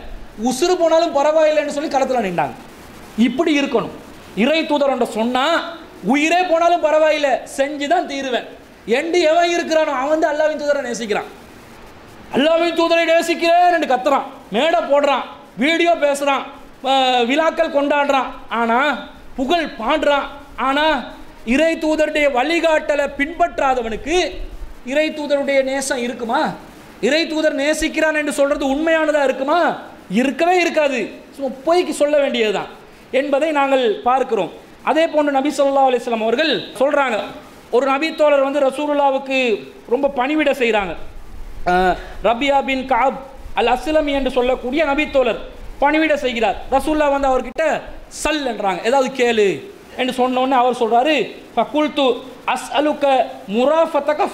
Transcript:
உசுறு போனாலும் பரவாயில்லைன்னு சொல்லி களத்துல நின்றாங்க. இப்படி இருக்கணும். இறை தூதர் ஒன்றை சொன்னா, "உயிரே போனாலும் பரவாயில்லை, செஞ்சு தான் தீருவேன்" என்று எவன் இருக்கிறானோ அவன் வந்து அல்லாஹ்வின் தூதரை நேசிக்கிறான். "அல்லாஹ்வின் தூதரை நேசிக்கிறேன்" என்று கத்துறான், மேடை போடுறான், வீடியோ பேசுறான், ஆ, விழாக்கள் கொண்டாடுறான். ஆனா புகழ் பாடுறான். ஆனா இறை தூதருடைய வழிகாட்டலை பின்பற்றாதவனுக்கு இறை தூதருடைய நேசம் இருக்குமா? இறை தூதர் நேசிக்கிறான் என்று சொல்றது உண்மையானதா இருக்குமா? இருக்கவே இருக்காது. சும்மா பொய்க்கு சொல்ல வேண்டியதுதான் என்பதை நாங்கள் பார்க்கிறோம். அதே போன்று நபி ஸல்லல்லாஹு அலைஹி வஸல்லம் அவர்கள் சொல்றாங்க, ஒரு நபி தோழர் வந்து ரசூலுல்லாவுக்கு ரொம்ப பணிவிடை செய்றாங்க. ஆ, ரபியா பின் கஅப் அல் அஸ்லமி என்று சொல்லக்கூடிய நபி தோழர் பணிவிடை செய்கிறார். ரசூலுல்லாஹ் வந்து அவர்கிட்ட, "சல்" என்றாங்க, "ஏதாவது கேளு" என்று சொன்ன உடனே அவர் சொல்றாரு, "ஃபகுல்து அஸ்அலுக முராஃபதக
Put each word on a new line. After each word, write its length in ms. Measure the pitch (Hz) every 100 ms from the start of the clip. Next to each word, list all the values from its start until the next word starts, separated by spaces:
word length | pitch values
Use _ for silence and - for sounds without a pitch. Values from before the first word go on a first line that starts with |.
| - - - - 233
உசுறு 300 | 247 349 359
போனாலும் 360 | 330 320 339 277
பரவாயில்லைன்னு 520 | 294 311 311 302 294
சொல்லி 280 | 277 302 269
களத்துல 360 | 269 254 196
நின்றாங்க. 200 | 170 143 113 - - - - - -
இப்படி 420 | 247 262 339 285
இருக்கணும். 300 | 277 226 151 - - - - 185
இறை 300 | 247 320 311
தூதர் 240 | 294 277
ஒன்றை 180 | 262 233
சொன்னா, 720 | 208 233 254 285 330 - - - -
"உயிரே 400 | 180 285 311 349
போனாலும் 380 | 359 330 339 349
பரவாயில்லை, 480 | 302 311 311 302 285 247 - -
செஞ்சு 300 | 277 294 285
தான் 200 | 349 311
தீருவேன்" 380 | 277 269 226 - - - - -
என்று 340 | 240 330 359
எவன் 300 | 311 330 349
இருக்கிறானோ 360 | 349 262 311 302
அவன் 340 | 262 277 311
வந்து 80 | 320
அல்லாஹ்வின் 340 | 294 311 302
தூதரை 180 | 294 277
நேசிக்கிறான். 500 | 247 214 226 185 - - - - - - - - - - -
"அல்லாஹ்வின் 420 | - 302 330 339 330
தூதரை 300 | 339 339 330
நேசிக்கிறேன்" 680 | 330 339 285 339 349 359
என்று 220 | 339 277 254
கத்துறான், 280 | 277 269 - - -
மேடை 280 | 208 311 339 -
போடுறான், 300 | 285 277 254 - - - -
வீடியோ 380 | 277 330 339 330
பேசுறான், 480 | 285 277 285 262 - - - - 262
ஆ, 340 | 269 262 247
விழாக்கள் 540 | 233 285 320 320 320
கொண்டாடுறான். 520 | 277 285 294 277 277 247 - -
ஆனா 580 | 220 233 233 294 233 - - - -
புகழ் 320 | 262 339 302 -
பாடுறான். 440 | 220 302 294 285 285 - - -
ஆனா 480 | 254 277 311 277 196 - - - 220
இறை 320 | 262 320 320
தூதருடைய 540 | 311 311 302 302 285
வழிகாட்டலை 760 | 247 285 339 320 311 302 294 285 277
பின்பற்றாதவனுக்கு 1120 | 285 339 339 339 277 254 226 214 262 359 320 - - - - - 240
இறை 260 | 285 311
தூதருடைய 520 | 311 294 285 269 277
நேசம் 340 | 262 269 269 269
இருக்குமா? 560 | 240 262 233 269 247 165 - - - -
இறை 260 | 226 302 330
தூதர் 280 | 311 302 285
நேசிக்கிறான் 600 | 285 302 311 320 311 302
என்று 180 | 294
சொல்றது 340 | 277 277 294 277
உண்மையானதா 560 | 277 330 320 311 294
இருக்குமா? 560 | 269 262 269 339 302 - - - -
இருக்கவே 500 | 190 269 269 339 370
இருக்காது. 500 | 339 311 285 254 185 - - -
சும்மா 140 | 269 - 320
பொய்க்கு 280 | 349 311
சொல்ல 240 | - 294 302
வேண்டியதுதான் 500 | 269 240 214 185 147 - - - -
என்பதை 400 | 262 294 269 320
நாங்கள் 480 | 294 277 269 240 190
பார்க்கிறோம். 480 | 240 262 254 226 165 - - -
அதே 240 | - 294 330
போன்று 240 | 302 294
நபி 220 | 269 277 285
ஸல்லல்லாஹு 340 | 277 269 269
அலைஹி 80 | 247 247
வஸல்லம் 160 | 226
அவர்கள் 420 | 220 240 311 202 - -
சொல்றாங்க, 400 | 277 285 269 208 - - - - -
ஒரு 140 | 233 277
நபி 300 | 269 320 311
தோழர் 280 | 302 285
வந்து 160 | 269 285
ரசூலுல்லாவுக்கு 1080 | 269 262 294 285 277 269 269 262 247 202 - - -
ரொம்ப 180 | 247 277
பணிவிடை 460 | - 262 311 285
செய்றாங்க. 420 | 262 233 214 185 151 - - - - - - 175
ஆ, 280 | 180 185 170 - -
ரபியா 400 | 202 233 277 277
பின் 240 | 262 262 254
கஅப் 300 | 233 262 190 - - -
அல் 140 | - 226
அஸ்லமி 440 | 254 311 311 294
என்று 200 | 277 262
சொல்லக்கூடிய 520 | 247 247 247 240 285
நபி 260 | 302 277 302
தோழர் 300 | 277 247 214 - - - -
பணிவிடை 380 | 285 311 320 285
செய்கிறார். 380 | 254 233 214 - -
ரசூலுல்லாஹ் 480 | 269 277 302 294 277
வந்து 80 | 269
அவர்கிட்ட, 540 | 254 247 294 320 208 - - -
"சல்" 380 | - 302 311 262
என்றாங்க, 400 | 208 196 175 220
"ஏதாவது 240 | 277 262 254
கேளு" 440 | 240 226 202 151 - - - -
என்று 160 | 254
சொன்ன 260 | 247 254 254
உடனே 160 | 262 262
அவர் 180 | 247
சொல்றாரு, 600 | 240 226 233 285 294 - - - -
"ஃபகுல்து 680 | 220 294 302 - 269 247 - - -
அஸ்அலுக 800 | 254 - 254 302 294 277 262 - - -
முராஃபதக 760 | 214 262 320 320 302 285 302 392